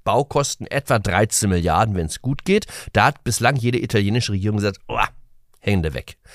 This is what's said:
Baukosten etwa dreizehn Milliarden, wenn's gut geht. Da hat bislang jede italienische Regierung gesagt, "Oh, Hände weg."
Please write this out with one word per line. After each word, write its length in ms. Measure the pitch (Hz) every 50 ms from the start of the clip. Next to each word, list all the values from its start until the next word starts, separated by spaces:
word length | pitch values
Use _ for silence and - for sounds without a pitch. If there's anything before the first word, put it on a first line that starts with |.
| -
Baukosten 600 | - 101 127 143 - - 143 139 - - - 110
etwa 320 | - - 139 - - 127 110
dreizehn 500 | 95 101 90 98 110 107 - - 110 98
Milliarden, 460 | 92 87 82 85 78 95 113 110 98
wenn's 260 | 90 80 78 - -
gut 220 | - 127 139 - -
geht. 220 | 190 196 214 - - - - - -
Da 140 | - 104 110
hat 180 | 143 - - -
bislang 320 | 127 110 - 117 123 143
jede 260 | 127 110 120 127 -
italienische 520 | - 117 - 107 101 101 110 123 - - 101
Regierung 240 | 95 98 107 107
gesagt, 220 | 104 104 101 98 - - -
"Oh, 80 | 117 113 104 - - - - - - - _ _ _ _
Hände 320 | - 107 101 92 80 78 64
weg." 240 | 58 - - - _ _ -